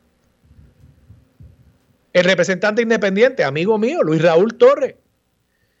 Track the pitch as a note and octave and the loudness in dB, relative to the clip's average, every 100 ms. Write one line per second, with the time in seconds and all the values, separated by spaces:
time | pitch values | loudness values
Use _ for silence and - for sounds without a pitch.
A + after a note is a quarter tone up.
0 | _ _ _ _ _ _ - _ - _ | _ _ _ _ _ _ -20 _ -20 _
1 | _ - _ _ - _ _ _ _ _ | _ -20 _ _ -20 _ _ _ _ _
2 | _ F3+ F3+ F#3 E3+ F#3 G#3 G#3+ A#3 A3 | _ 0 0 0 -2 -2 -2 -2 -2 0
3 | G3+ F#3+ B3 C4 C#3+ C#3+ F#3+ G#3+ A3+ E4+ | -2 0 0 0 -4 -2 -2 -2 -2 -2
4 | F#3+ D#3 E3+ E3 A3 A#3 A#3+ C#4+ B3+ - | -2 0 2 2 0 2 2 4 -4 -8
5 | _ _ _ _ _ _ _ _ | _ _ _ _ _ _ _ _